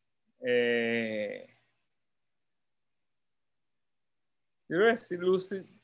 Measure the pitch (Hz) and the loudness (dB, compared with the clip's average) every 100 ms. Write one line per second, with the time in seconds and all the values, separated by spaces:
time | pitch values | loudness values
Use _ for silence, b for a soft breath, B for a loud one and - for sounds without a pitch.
0 | _ _ _ _ 127 123 120 117 117 117 | _ _ _ _ 0 2 2 2 0 0
1 | 110 107 104 98 - _ _ _ _ _ | -2 -4 -6 -8 -16 _ _ _ _ _
2 | _ _ _ _ _ _ _ _ _ _ | _ _ _ _ _ _ _ _ _ _
3 | _ _ _ _ _ _ _ _ _ _ | _ _ _ _ _ _ _ _ _ _
4 | _ _ _ _ _ _ - 165 226 233 | _ _ _ _ _ _ -4 2 2 2
5 | - 180 180 185 185 196 - - | -4 -4 0 0 0 -8 -12 -20